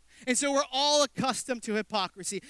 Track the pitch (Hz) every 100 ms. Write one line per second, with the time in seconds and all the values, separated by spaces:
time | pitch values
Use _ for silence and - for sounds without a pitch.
0 | _ - - 247 285 277 285 262 294 294
1 | 277 - 262 240 - 240 - 214 208 208
2 | 180 - 175 196 -